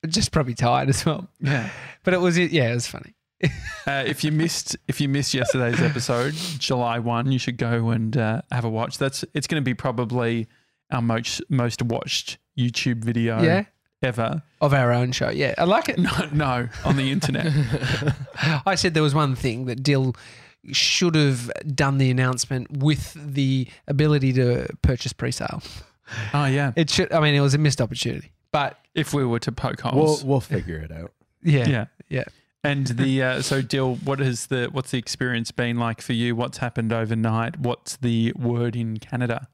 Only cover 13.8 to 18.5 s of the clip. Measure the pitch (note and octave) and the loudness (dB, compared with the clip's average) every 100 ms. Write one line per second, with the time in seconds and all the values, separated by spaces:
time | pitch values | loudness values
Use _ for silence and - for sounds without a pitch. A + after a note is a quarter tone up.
13.8 | _ _ C3 A#2 A2+ D#3+ - _ D3+ C#3 | _ _ -4 0 -2 -4 -8 _ 2 4
14.8 | B2 A#2+ B2 B2 B2 B2 C#3 - E3+ A3 | 4 4 2 0 -2 0 -2 2 2 2
15.8 | E4 - F3+ A2+ E3 D3 C#3+ B2 A#2+ - | 2 0 0 0 0 0 2 0 -2 -4
16.8 | - C#3 C3+ C#3 C#3 C#3 E3 D3 B2 - | 0 2 2 0 0 0 0 0 0 -2
17.8 | - - C#3+ - C3+ - D#3 | -2 -2 0 -2 -6 -4 0